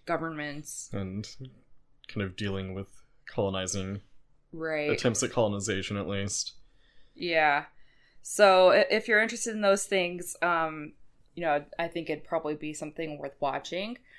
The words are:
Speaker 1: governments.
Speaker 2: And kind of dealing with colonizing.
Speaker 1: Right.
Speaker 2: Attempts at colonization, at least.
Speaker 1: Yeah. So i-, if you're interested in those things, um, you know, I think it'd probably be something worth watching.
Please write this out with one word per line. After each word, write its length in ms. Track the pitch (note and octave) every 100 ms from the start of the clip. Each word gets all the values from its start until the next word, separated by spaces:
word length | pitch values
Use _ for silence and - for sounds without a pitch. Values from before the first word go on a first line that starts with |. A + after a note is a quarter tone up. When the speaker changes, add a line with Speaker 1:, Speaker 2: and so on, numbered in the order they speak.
| -
Speaker 1:
governments. 840 | D#3+ E3 D3+ D3 D3 D3+ - -
Speaker 2:
And 360 | G2+ F#2+ G2 G#2+ - C3 - - - _ _ -
kind 160 | - G2
of 100 | F2+
dealing 380 | G#2 G2 F#2+
with 160 | F#2 G2 - - _ -
colonizing. 720 | - G2+ F#2+ F#2 G2+ F#2+ G2+ - - - _ _
Speaker 1:
Right. 380 | E3 D#3+ D#3 D3
Speaker 2:
Attempts 340 | C#3+ B2 A2
at 80 | B2
colonization, 640 | - A2 G2+ G2+ G2 F#2+ G2+
at 120 | F2+
least. 440 | G2 G2+ - - - - _ _ - - -
Speaker 1:
Yeah. 500 | F3 E3 D3+ C#3+ - - - _ _ -
So 480 | - - G3+ F#3 F#3
i-, 140 | F3 G3+
if 180 | A3 G#3+
you're 140 | G#3+
interested 320 | A3+ A3+ A#3+
in 80 | G#3+
those 240 | G#3 G3 -
things, 500 | G3 F3 F3 F3 -
um, 520 | F3 E3+ D#3+ D#3 D3+ - - - _ -
you 80 |
know, 200 | E3 D3 D3 -
I 100 | E3+
think 220 | E3+ D#3+
it'd 140 | D3+
probably 320 | - E3 D#3 D3+
be 180 | D3+
something 460 | D3+ D#3 D3+ D#3+ D3
worth 160 | C#3+ -
watching. 600 | C#3 C3+ - F3 G#3 B3 _